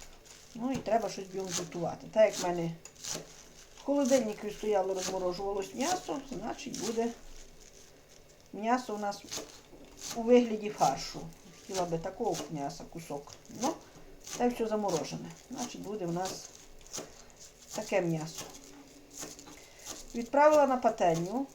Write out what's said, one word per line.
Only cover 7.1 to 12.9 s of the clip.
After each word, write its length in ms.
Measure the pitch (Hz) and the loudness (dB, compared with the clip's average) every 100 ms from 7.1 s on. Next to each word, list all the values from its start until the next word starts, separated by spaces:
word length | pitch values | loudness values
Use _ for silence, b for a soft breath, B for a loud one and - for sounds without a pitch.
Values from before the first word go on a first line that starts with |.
| - - - - - - - - - - - - - - | -4 -14 -18 -18 -20 -20 -20 -20 -20 -20 -20 -20 -20 -16
м'ясо 420 | 190 220 247 247 208 | -4 0 0 0 -4
у 20 | |
нас 260 | 202 202 - - - - - - - - - 233 | -4 -6 -8 -10 -10 -16 -20 -20 -20 -14 -8 0
у 80 | |
вигляді 460 | 226 247 233 214 208 | 8 8 8 0 -4
фаршу. 500 | - 147 - - 156 165 - - - | 2 2 2 -6 -10 -12 -16 -20 -18
Хотіла 240 | - 190 175 | -6 -4 -2
би 120 | 165 | -2
такого 400 | 190 - 214 151 151 | -4 -2 -2 -2 -4
м'яса 320 | 156 139 - | -6 -6 -8
кусок. 500 | - | -12